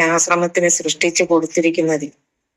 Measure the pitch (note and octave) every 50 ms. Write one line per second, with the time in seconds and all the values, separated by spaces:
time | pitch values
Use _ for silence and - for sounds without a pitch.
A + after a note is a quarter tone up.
0 | E3 E3 E3 E3 - F3 F3 F3 F3 E3+ - F#3 F3 F3 E3 - - D#3 - -
1 | - F3 E3+ - F3+ E3 E3+ E3 D#3+ D#3+ - F3+ E3 E3 E3 F3 D#3+ D#3+ D#3 D3
2 | D3 C#3+ - _ _ _ _ _ _ _ _